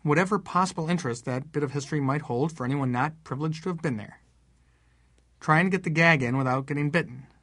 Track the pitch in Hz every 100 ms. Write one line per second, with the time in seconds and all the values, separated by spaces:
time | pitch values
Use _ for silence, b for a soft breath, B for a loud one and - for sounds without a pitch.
0 | 151 147 190 202 - 180 185 - 160 175
1 | 123 117 - 127 139 151 143 143 135 151
2 | 135 143 - 120 160 160 123 143 135 123
3 | 143 156 - 131 156 156 190 170 160 113
4 | 101 - _ _ _ _ _ _ _ _
5 | _ _ _ _ - 156 185 185 185 156
6 | 165 160 123 131 131 131 135 143 147 165
7 | - 127 131 _